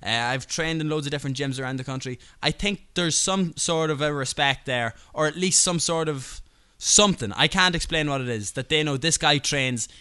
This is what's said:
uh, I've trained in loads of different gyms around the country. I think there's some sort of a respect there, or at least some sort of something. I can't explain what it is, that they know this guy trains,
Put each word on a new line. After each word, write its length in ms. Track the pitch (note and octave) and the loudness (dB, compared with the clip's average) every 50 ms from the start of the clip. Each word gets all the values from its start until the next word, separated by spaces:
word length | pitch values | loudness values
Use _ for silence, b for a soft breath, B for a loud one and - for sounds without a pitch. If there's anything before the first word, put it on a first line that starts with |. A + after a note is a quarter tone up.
| - | -6
uh, 40 | G2+ | -4
I've 380 | A2+ A#2 A#2 A#2 C3 C3+ B2+ - | -2 0 0 0 -2 -2 -4 -6
trained 340 | - - D#3+ D#3+ E3 D#3+ | -4 -4 -2 -2 -2 -2
in 80 | D#3 D3+ | -2 -2
loads 180 | D3+ D#3 C#3+ C#3+ | -2 -2 -2 -4
of 40 | |
different 240 | C#3+ C#3+ C3+ C#3+ C3 | -6 -4 -4 -4 -4
gyms 240 | C3 C#3+ C#3 C3 C3 | -2 -4 -4 -4 -4
around 180 | C3+ B2+ C3+ C3 | -4 -4 -4 -6
the 60 | C3 | -6
country. 340 | - C3 C3+ - C3 B2+ b b b b b | -6 -8 -8 -6 -8 -10 b b b b b
I 100 | - D3 | -2 -2
think 360 | - - - G3+ G3+ - - - - | -2 0 -2 -2 -2 -2 -8 -6 -4
there's 240 | F3 F3 E3 D3 - | 0 0 2 2 0
some 380 | - - F#3+ G3 F#3 E3 - - | 0 2 2 2 0 0 -2 -4
sort 320 | - - E3+ D#3+ D#3+ D#3 | -2 0 0 2 2 0
of 120 | D#3 C3+ | 0 0
a 120 | D3+ D3+ D3 | 0 -2 0
respect 520 | C#3+ C3 - - - C#3+ C#3 C3 - - | -2 -4 -4 -2 0 2 2 2 0 -2
there, 280 | - B2+ B2 A#2 A2+ - b b b b | -4 -2 -2 -2 -2 -4 b b b b
or 140 | - D#3 D3+ | 0 0 0
at 80 | D3 | 0
least 280 | E3 F#3 F#3 - - - | 0 0 2 4 4 4
some 160 | F#3 F3 E3 | 4 2 0
sort 280 | - - E3+ D#3+ D#3+ D#3 | 0 0 0 0 0 -2
of 340 | D3+ C3+ B2+ - - - - - _ _ _ _ _ _ | -4 -6 -8 -12 -14 -16 -16 -18 _ _ _ _ _ _
something. 560 | - - - - G#3 G3+ F3+ - A#2+ G2+ F#2+ | 0 4 6 6 6 6 4 2 -2 -6 0
I 140 | - C#3 E3 | 2 2 2
can't 280 | - F#3+ F#3 F#3 E3+ | 4 4 4 4 4
explain 340 | E3 - - E3+ D#3+ D3+ D3+ | 0 -2 -2 0 0 0 0
what 120 | C#3+ C3+ | 0 -2
it 80 | B2+ B2 | -2 -2
is, 220 | A#2+ A2 G#2 - | -4 -4 -6 -6
that 180 | - C3+ B2 - | -6 -8 -4 0
they 140 | D#3+ D3+ D#3 | 2 2 2
know 140 | D3+ C#3 C3 | 2 0 0
this 200 | A#2+ E3 D#3 - | 0 0 0 2
guy 200 | - D3+ D3 C#3+ | 4 4 4 4
trains, 520 | - - - C#3+ C3 B2+ B2+ A#2 - b b b | 2 0 -2 0 0 0 -2 -4 -6 b b b